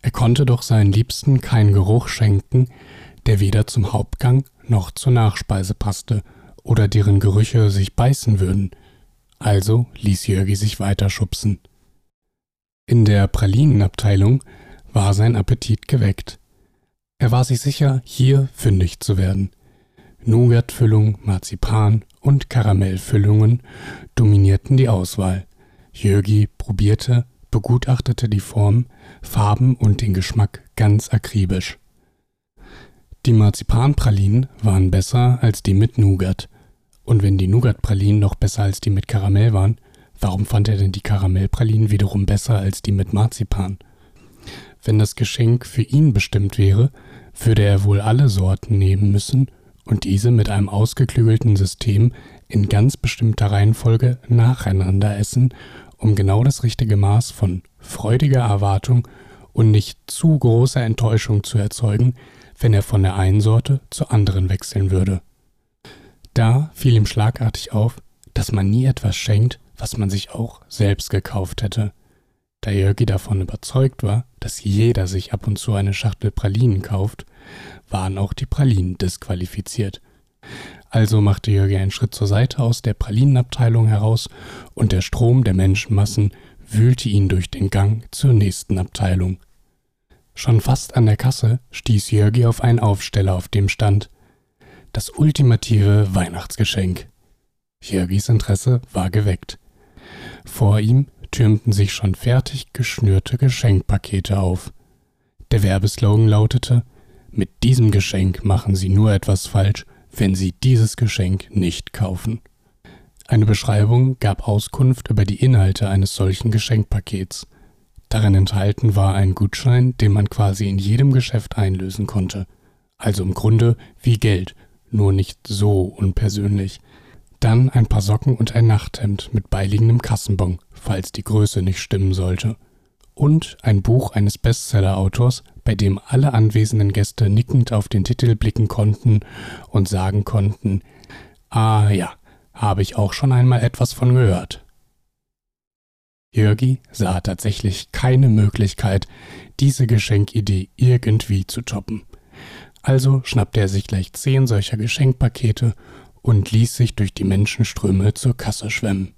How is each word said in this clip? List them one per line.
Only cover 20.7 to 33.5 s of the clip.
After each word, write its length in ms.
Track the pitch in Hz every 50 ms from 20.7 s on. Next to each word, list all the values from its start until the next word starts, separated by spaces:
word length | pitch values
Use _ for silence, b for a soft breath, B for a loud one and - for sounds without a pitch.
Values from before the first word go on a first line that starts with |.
| - - 123 110 107 110 107 110 104 - -
Marzipan 840 | 104 98 92 - - - 92 - - 110 110 104 104 110 113 - _ _ _
und 300 | _ 139 139 139 - -
Karamellfüllungen 1120 | - 127 107 104 101 95 98 95 92 92 - - - 107 101 101 104 107 110 110 117 123 B B B B B B B B B B _
dominierten 640 | - 120 104 104 101 98 98 98 98 _ - 135
die 120 | 131 131 123
Auswahl. 580 | 110 95 92 90 - - 95 92 92 95 95 _ b b b b b b b b b
Jörgi 540 | - - 104 98 101 98 98 107 104 107 101 _ _
probierte, 680 | - - 104 92 101 101 107 - - - 123 120 123 - _ _ - _
begutachtete 760 | - 110 101 - 120 120 - - 127 120 - - 123 - - 113
die 120 | 104 98
Form, 460 | - - - - 104 104 101 117 123 B B B B B B B B
Farben 540 | - - - 104 104 104 - 127 127 127
und 260 | - - 107 101 - 113
den 120 | 110 92
Geschmack 480 | 92 92 - - 117 104 - _ - _ _ _
ganz 360 | - 113 104 101 107 - - -
akribisch. 680 | 107 - - - 107 95 90 95 92 92 - - _ _ _ _ _ _ _ _ _ _ _ _ _ _ _ _ B B B B B B B B B B B B _ _
Die 80 | - 117
Marzipanpralinen 1120 | 110 107 101